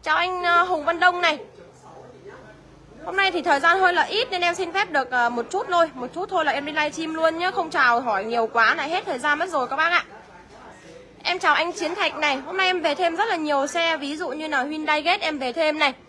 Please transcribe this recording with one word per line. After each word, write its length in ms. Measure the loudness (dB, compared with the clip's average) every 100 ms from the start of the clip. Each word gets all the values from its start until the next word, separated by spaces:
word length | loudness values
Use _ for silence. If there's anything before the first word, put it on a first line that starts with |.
Chào 140 | 0 0
anh, 260 | 0 -2
ờ, 200 | 2 4
Hùng 220 | 4 0
Văn 160 | 0 4
Đông 200 | 2 4
này. 180 | 0 0 -8 -20 -20 -20 -20 -20 -20 -20 -20 -20 -20 -20 -20 -20 -20 -16
Hôm 120 | -6 0
nay 140 | 2
thì 120 | 2
thời 180 | 0 2
gian 200 | 4 6
hơi 120 | 4
là 100 | 4
ít 260 | 0 0 -2
nên 100 | 0
em 140 | -2
xin 180 | -2 -4
phép 180 | -2 0
được, 200 | -2 0
ờ, 200 | 0 0
một 160 | 0 -4
chút 160 | -4 0
thôi, 200 | 2 2
một 120 | 0 -10
chút 140 | -8 -4
thôi 140 | 0
là 80 | 0
em 140 | 0 -2
đi 60 |
livestream 420 | -2 -2 -4 -8
luôn 240 | 0 0 2
nhé. 120 | -2
Không 160 | -2 -4
chào 300 | 2 4 4
hỏi 240 | 0 -2
nhiều 220 | -2 -2 0
quá 220 | 4 4
lại 140 | 2 -2
hết 180 | -4 -4
thời 120 | -4
gian 200 | 0 0
mất 100 | 0
rồi 200 | -2 -2
các 80 | 0
bác 160 | 2
ạ. 120 | 0 -2 -16 -20 -20 -20 -20 -20 -20 -20 -20 -20 -8 -4
Em 100 | 0
chào 160 | 2
anh 180 | 2 0
Chiến 220 | -2 -6
Thạch 220 | -2 -4 0
này. 200 | -2 -2
Hôm 200 | -4 -2
nay 100 | 0
em 140 | 2
về 140 | 0
thêm 220 | 0 0 0
rất 120 | -2
là 80 | 0
nhiều 300 | 0 0 0
xe, 300 | 0 0 0
ví 200 | -4 -6
dụ 120 | -6
như 200 | -6 -4
là 140 | -2
Hyundai 400 | -2 -4 -2 0
Getz 160 | 2 0
em 180 | -2 -4
về 140 | -6
thêm 260 | 0 0 2
này. 140 | 0 -2